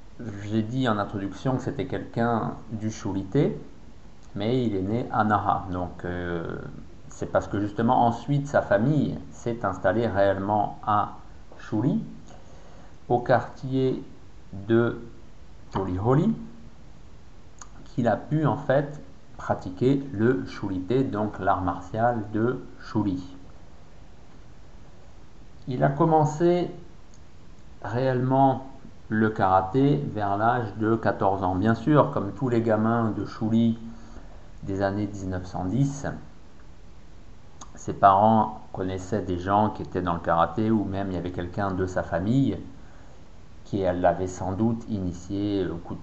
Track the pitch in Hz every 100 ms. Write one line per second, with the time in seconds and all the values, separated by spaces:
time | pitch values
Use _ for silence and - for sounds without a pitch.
0 | - - 113 101 101 110 110 131 127 104
1 | 101 104 98 - 135 127 - - 92 98
2 | - - 117 113 98 - - 107 110 -
3 | 101 98 95 139 131 - - - - -
4 | - - - - 107 127 117 98 92 117
5 | 127 117 107 104 95 - 92 90 90 -
6 | 87 87 87 87 87 - - - - -
7 | - - - - - 104 104 - 113 127
8 | 120 113 - 143 143 104 - 101 123 151
9 | 101 87 - - 120 117 101 92 95 107
10 | 113 98 98 95 98 107 - - - 104
11 | - - - - - - - 107 127 220
12 | - - - - - - - - - -
13 | - 120 - 117 - - 131 131 131 -
14 | - - - - - 98 101 113 117 -
15 | - - - - - - - 104 92 92
16 | 110 139 208 - - - - - - -
17 | - - - - - - - - - -
18 | 117 104 - 151 147 104 - 135 175 -
19 | - - - - - 104 95 90 127 143
20 | - 98 117 135 113 - 104 92 90 127
21 | 113 104 104 - 95 92 90 - - 110
22 | 120 117 104 104 117 139 - - - 107
23 | 101 90 - - - - - - - -
24 | - - - - - - - - - -
25 | - - - - - - - 127 147 143
26 | 165 160 147 - 175 175 170 - - -
27 | - - - - - - - - - 117
28 | 131 127 131 135 135 120 - - - -
29 | - 110 110 - 98 95 - 131 139 117
30 | 110 101 101 101 113 123 110 101 107 113
31 | 107 98 101 95 92 92 110 113 - 147
32 | - 107 98 - 131 117 113 107 110 117
33 | 110 104 95 - 110 113 117 113 - -
34 | - - - - - - - 98 98 98
35 | 104 101 95 92 90 87 92 117 143 -
36 | 85 80 - - - - - - - -
37 | - - - - - - - - - -
38 | 101 95 110 110 107 - - - 95 95
39 | - 107 92 87 92 104 107 - 87 92
40 | 87 82 85 82 82 - 110 113 95 95
41 | 98 87 87 - 90 - 101 92 92 90
42 | 85 85 95 135 127 87 - - - -
43 | - - - - - - - 104 95 90
44 | 90 85 92 - 92 95 113 113 - 104
45 | 90 85 - 101 104 98 87 85 82 87